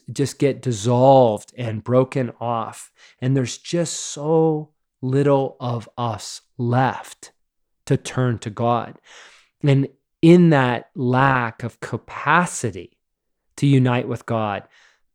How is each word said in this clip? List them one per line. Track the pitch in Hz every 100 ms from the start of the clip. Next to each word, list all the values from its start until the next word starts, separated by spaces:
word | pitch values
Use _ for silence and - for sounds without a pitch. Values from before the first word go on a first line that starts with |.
| -
just | 120 135 -
get | 139 123
dissolved | 127 107 110 120 131 135 120 104 - -
and | 117 110
broken | - 123 131 139 120 -
off. | 117 113 - - - _ _ _
And | 127 135
there's | 120 -
just | - 170 156
so | - - 143 147 160 160 151 151 _ _ _
little | 131 139 143 139 131 -
of | 127 120 110 -
us | 117 107 - - _ -
left | 120 123 131 - - - - _ _ _ _ _ -
to | -
turn | - - 127 110
to | 113
God. | 101 120 117 - - _ - - _ _ _
And | 147 135 135 _ _ _
in | 165 180 170
that | 143 127 117 - -
lack | 123 127 139 127 117 -
of | 117 -
capacity | - 113 - - 143 165 175 - 117 90 85 _ _ _ _ _ _ -
to | 139
unite | 135 127 123 120
with | 117 -
God, | 113 107 98 - _ _ _ _